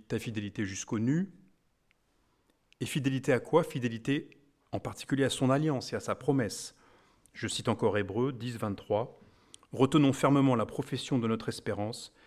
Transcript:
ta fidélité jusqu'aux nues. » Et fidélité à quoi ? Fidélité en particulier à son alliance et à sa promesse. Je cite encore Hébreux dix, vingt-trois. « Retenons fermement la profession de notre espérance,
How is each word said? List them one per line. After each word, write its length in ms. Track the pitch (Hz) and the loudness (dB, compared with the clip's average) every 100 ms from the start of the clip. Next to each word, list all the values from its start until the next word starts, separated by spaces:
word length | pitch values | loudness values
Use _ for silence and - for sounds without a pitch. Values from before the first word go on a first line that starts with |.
| - | -6
ta 140 | 113 | -6
fidélité 440 | 120 107 104 - | -4 -6 -6 -4
jusqu'aux 360 | 98 98 - 113 | -6 -6 -4 -2
nues. » 280 | 117 160 190 - _ _ _ _ _ _ _ _ _ _ _ _ _ - | 2 0 -2 -8 _ _ _ _ _ _ _ _ _ _ _ _ _ -8
Et 60 | 117 | -4
fidélité 460 | 156 131 135 135 | 0 0 0 2
à 80 | 120 | 2
quoi ? 220 | - 160 | 4 2
Fidélité 640 | 165 139 120 113 135 143 - - _ _ _ | 2 -2 -2 -2 -2 -2 -4 -16 _ _ _
en 80 | - | -8
particulier 440 | 120 - - 135 | -6 -10 -4 0
à 60 | 131 | 0
son 200 | - 131 | 2 2
alliance 420 | 139 156 131 - | 2 2 -2 -4
et 40 | 117 | -6
à 40 | |
sa 140 | - | -4
promesse. 600 | 101 131 135 104 - - - _ _ _ _ _ | -2 2 2 0 -4 -12 -18 _ _ _ _ _
Je 140 | - 107 | -8 -6
cite 220 | - 123 | -2 0
encore 300 | 110 113 104 | 2 2 2
Hébreux 340 | 98 101 131 | 0 -2 -2
dix, 240 | 120 123 113 | -4 -8 -6
vingt-trois. « 640 | 107 98 - 104 120 - - _ _ - _ | -4 -4 0 0 0 -8 -20 _ _ -20 _
Retenons 400 | - 131 160 139 | 2 4 6 6
fermement 440 | 127 143 139 135 120 | 4 4 6 6 4
la 100 | 104 | 0
profession 520 | - - 135 - 131 | -4 -6 -8 -2 0
de 100 | 113 | 0
notre 200 | 110 - | -2 -4
espérance, 640 | - - 101 104 127 - _ | -6 -6 -4 -4 -8 -16 _